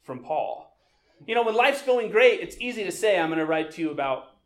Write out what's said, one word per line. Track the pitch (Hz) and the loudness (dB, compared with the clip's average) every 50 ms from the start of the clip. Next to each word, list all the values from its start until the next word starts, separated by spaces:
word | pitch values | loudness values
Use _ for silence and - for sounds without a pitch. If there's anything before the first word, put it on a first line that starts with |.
| _ | _
from | - 135 123 - | -14 -14 -14 -8
Paul." | - 156 147 110 - - - - _ _ _ _ _ _ _ _ _ _ _ 143 | -6 -4 -4 -4 -4 -8 -12 -14 _ _ _ _ _ _ _ _ _ _ _ -8
You | - 226 | -2 0
know, | 240 233 | 0 2
when | 226 214 | 2 2
life's | 226 247 277 277 277 | 2 2 2 2 0
going | - 262 247 247 226 208 | 0 0 0 0 0 2
great, | 196 214 254 247 220 190 | 4 6 6 6 6 4
it's | 180 - - - | -4 -10 -10 -10
easy | 233 247 240 220 202 | -10 -8 -6 -6 -6
to | 180 170 | -6 -6
say, | - - 220 202 175 | -2 0 2 2 2
"I'm | 165 160 | 2 0
gonna | 160 160 156 | 0 -2 -2
write | 156 160 160 156 156 - | 0 0 -2 -2 -6 -6
to | - | -6
you | 165 156 | -6 -6
about | 147 139 139 135 131 131 - - _ _ _ | -4 -4 -4 -4 -4 -6 -8 -16 _ _ _